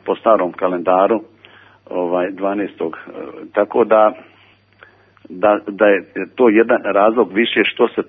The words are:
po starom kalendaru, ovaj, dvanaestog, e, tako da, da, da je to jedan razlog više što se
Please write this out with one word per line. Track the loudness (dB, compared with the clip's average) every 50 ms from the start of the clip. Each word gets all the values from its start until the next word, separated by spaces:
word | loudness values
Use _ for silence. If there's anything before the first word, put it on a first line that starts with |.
| -6
po | -6 -6
starom | -2 0 2 2 2 2 -2
kalendaru, | -4 -4 -4 -4 -4 -4 -2 0 2 2 2 2 0 -2 -6 -8 _ _ _ -20 -20 -20 -20 _ _ _ _ -10
ovaj, | -8 -6 -4 -2 -2 -2 -4 -4
dvanaestog, | -6 -6 -6 -4 -4 -4 -6 -8 -8 -8 -8 -8 -8
e, | -10 -16 -18 -18 -16 -16 -16 -16 -18 -20 -6 -2
tako | -2 -2 0 0 0 2
da, | 4 4 4 4 4 2 -2 -10 -20 _ _ _ _ _ _ _ _ _ _ -20 -20 _ _ _ _ _ _ -20 -20
da, | -8 -2 0 0 0 0 -2 -6
da | -2 2 2
je | 4 4 2 0 -6 -10 -10 -10 -8 -2
to | 0 2 4
jedan | 4 4 4 2 0 -2 -2
razlog | -2 0 2 2 2 2 2 0 0 0
više | -2 -2 0 0 0 -2
što | -2 0 -2 -2 -2
se | -2 -4 -8